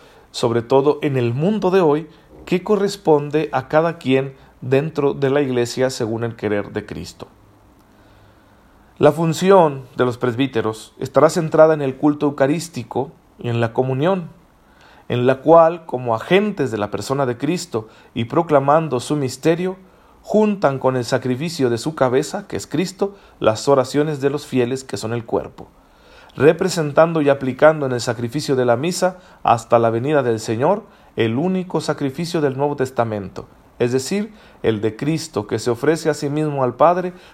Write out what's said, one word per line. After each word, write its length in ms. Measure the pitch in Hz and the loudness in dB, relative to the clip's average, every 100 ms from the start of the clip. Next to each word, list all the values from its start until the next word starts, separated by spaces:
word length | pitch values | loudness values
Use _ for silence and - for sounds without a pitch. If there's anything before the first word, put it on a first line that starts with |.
| - - _ | -20 -20 _
sobre 300 | - 120 117 | -4 0 0
todo 380 | 117 135 139 143 | 2 2 4 0
en 140 | 151 131 | 0 0
el 180 | 120 | -2
mundo 380 | 123 170 214 190 | 0 -2 0 0
de 80 | 190 | 2
hoy, 300 | 160 151 165 - _ - - | 2 0 -4 -20 _ -20 -4
qué 160 | 180 | -4
corresponde 880 | 180 208 202 - - 147 147 147 156 | 0 -2 -2 -4 2 2 2 -4 -2
a 160 | 131 123 | -6 -2
cada 300 | 151 165 165 | 0 0 -2
quien 340 | 127 131 135 - - _ | 0 0 0 -10 -20 _
dentro 540 | 123 135 156 151 139 | 0 0 0 -2 -2
de 160 | 143 139 | 0 0
la 100 | 143 | 0
Iglesia 500 | 135 123 120 - 127 | 0 0 -2 -2 -2
según 340 | 131 110 113 117 | -2 -6 -4 -6
el 100 | 113 | -6
querer 380 | 107 104 101 | -4 -4 -4
de 120 | 107 104 | -8 -10
Cristo. 440 | 80 85 - - _ _ _ _ _ _ _ _ _ - _ _ _ _ _ _ - | -12 -14 -16 -20 _ _ _ _ _ _ _ _ _ -20 _ _ _ _ _ _ 2
La 160 | 147 | 4
función 680 | 147 165 156 185 196 160 135 127 - | 4 -2 0 4 6 6 2 -12 -2
de 80 | |
los 140 | 123 117 | -2 0
presbíteros 760 | 123 117 135 113 107 107 - - | -4 -2 -2 -2 -4 -6 -12 -12
estará 300 | - 135 156 | -2 4 4
centrada 440 | 180 160 160 160 | 4 -2 6 6
en 80 | 156 | 6
el 140 | 139 131 | -2 0
culto 300 | 151 147 147 | 0 2 -2
eucarístico 840 | 143 139 160 - 127 117 120 151 - _ _ | 0 0 0 -4 -10 -8 -6 -6 -10 _ _
y 80 | 120 | -4
en 140 | 117 | -2
la 100 | 117 | -2
comunión, 560 | 117 131 131 160 190 160 - _ _ _ _ - - - | 0 -2 0 0 -2 -6 -16 _ _ _ _ -20 -20 -6
en 180 | 120 123 | 0 2
la 140 | 131 | 2
cual, 460 | 147 165 165 170 170 | 6 8 8 2 -8
como 300 | 127 127 113 | -8 -2 -4
agentes 540 | - 180 208 190 127 | 2 2 2 -2 -4
de 80 | 110 | -2
la 120 | 104 | -4
persona 340 | 151 - 135 131 | -6 -4 -2 -2
de 120 | 120 | -2
Cristo 500 | 143 175 - 117 110 - - | -4 -4 -4 -8 -8 -18 -14
y 120 | - 117 | -8 -4
proclamando 720 | 147 165 147 139 156 160 - | -2 2 2 4 2 2 -4
su 160 | - 151 | -2 -4
misterio, 640 | 131 - 156 165 185 190 - _ _ _ - | -4 -2 0 0 -2 -8 -16 _ _ _ -2
juntan 540 | 214 214 202 151 131 | 2 2 2 0 2
con 160 | 131 127 | 0 0
el 80 | |
sacrificio 680 | 117 127 127 123 165 165 127 | -2 -2 -2 -4 -4 -2 0
de 80 | 117 | 0
su 180 | 151 151 | -4 0
cabeza, 520 | 127 127 156 202 202 | 0 2 -2 -8 -8
que 80 | - | -10
es 100 | - | -6
Cristo, 500 | 147 185 - 202 202 - - | -4 -4 -4 -6 -6 -20 -2
las 260 | 107 110 - | 0 0 2
oraciones 540 | 135 123 143 151 143 | 2 2 0 -2 0
de 80 | 139 | -2
los 160 | 143 - | -2 -4
fieles, 400 | 127 120 131 - | -2 0 -2 -8
que 100 | 123 | -8
son 160 | 110 | -6
el 140 | 120 117 | -8 -4
cuerpo, 420 | 90 - - - _ _ _ - - - - | -4 -4 -14 -20 _ _ _ -20 -20 -20 2
representando 840 | 139 170 185 170 147 139 165 165 | 2 2 -2 -2 -2 4 4 4
y 60 | 139 | 2
aplicando 580 | 139 131 120 151 160 135 | 2 0 4 4 4 -2
en 60 | |
el 80 | 123 | -2
sacrificio 560 | 123 113 117 147 147 127 | -4 -4 -4 -6 -2 0
de 80 | |
la 140 | 123 117 | 2 2
misa 400 | 165 180 180 180 - - | 0 -2 -2 -4 -20 -6
hasta 360 | - 117 - 117 | 0 0 4 2
la 100 | 117 | 4
venida 340 | 113 135 151 | 0 0 0
del 160 | 120 110 | 2 -2
Señor 440 | 113 113 147 208 - - - - | -2 -2 0 0 -4 -20 -16 -2
el 200 | 113 120 | 0 0
único 440 | 180 185 180 165 | -2 -2 -4 -6
sacrificio 580 | 156 147 139 135 170 170 | -4 -4 -4 -6 -6 -2
del 160 | 143 127 | -2 0
Nuevo 200 | 147 139 | -4 -2
Testamento, 680 | 131 - 117 107 92 - - - - - | -4 -2 -2 -2 -8 -14 -18 -20 -20 -4
es 120 | 120 | 0
decir, 420 | 127 - 202 214 - - - | 0 -2 -4 -4 -10 -20 -6
el 180 | - 107 | -2 0
de 160 | 110 110 | -2 -4
Cristo 500 | 143 160 - 101 104 | -4 -4 -4 -6 -4
que 140 | 113 | -4
se 120 | 123 | -2
ofrece 380 | 117 143 165 160 | -2 0 0 -2
a 40 | |
sí 160 | 147 143 | -4 -4
mismo 340 | 147 156 143 | -4 -4 -2
al 120 | 127 117 | -2 2
Padre 360 | 151 180 180 180 - | 2 2 -4 -10 -20